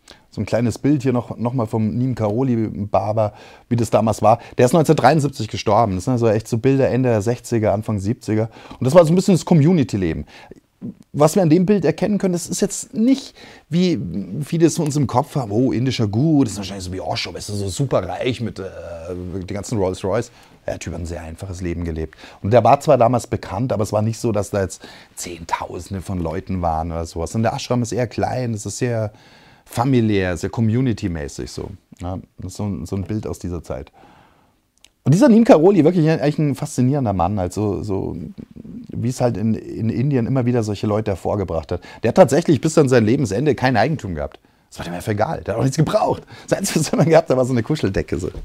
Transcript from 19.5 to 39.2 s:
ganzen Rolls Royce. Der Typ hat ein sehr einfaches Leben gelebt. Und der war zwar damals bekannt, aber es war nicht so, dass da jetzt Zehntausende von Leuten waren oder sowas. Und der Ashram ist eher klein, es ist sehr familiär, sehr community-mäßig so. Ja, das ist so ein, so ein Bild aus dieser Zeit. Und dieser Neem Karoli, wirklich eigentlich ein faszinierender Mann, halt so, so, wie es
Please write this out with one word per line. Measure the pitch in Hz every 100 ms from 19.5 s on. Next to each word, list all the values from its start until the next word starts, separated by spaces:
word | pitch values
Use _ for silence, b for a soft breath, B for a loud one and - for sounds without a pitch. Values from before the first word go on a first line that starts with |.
ganzen | 98 95 110
Rolls | 92 92
Royce. | 98 107 117 b b b -
Der | 101
Typ | -
hat | 80
ein | 82
sehr | 82
einfaches | 80 82 95 87
Leben | 87 85
gelebt. | 85 80 80 B B B
Und | 101
der | 117
war | 113 139
zwar | - 131
damals | 117 123 -
bekannt, | 107 - 92 127
aber | 101
es | 107
war | 107
nicht | 107 113
so, | 120
dass | 104 98
da | 104
jetzt | 95 - B B B -
Zehntausende | 90 87 82 - - - 85 98
von | - 92
Leuten | 80 87 92 92
waren | 85 80 82
oder | 82
sowas. | 82 85 82
Und | 113
der | 113
Ashram | 139 - 123
ist | 113
eher | 104 120
klein, | - 98 113 123
es | 107
ist | 101 -
sehr | 127 113 107 b b b b b _
familiär, | - 139 127 113 101 92 85
sehr | 95
community-mäßig | - 110 117 135 107 101 82 71 - 62
so. | - - 98 _ -
Ja, | 87 95 - -
das | 92
ist | -
so |
ein, | 104 80 78
so | 98
ein |
Bild | 90 107 -
aus | -
dieser | 87 87
Zeit. | - 65 71 b b b b b b b _ _ _ _
Und | -
dieser | 170 285
Neem | 220
Karoli, | 233 180 175 202
wirklich | 143 180 151
eigentlich | 151 143 147
ein | 151
faszinierender | 127 147 - 127 147 113
Mann, | 95 85 104
halt | 90
so, | 95 107 95
so, | 104 95 82 80 - - -
wie | - - - - - 117
es | 131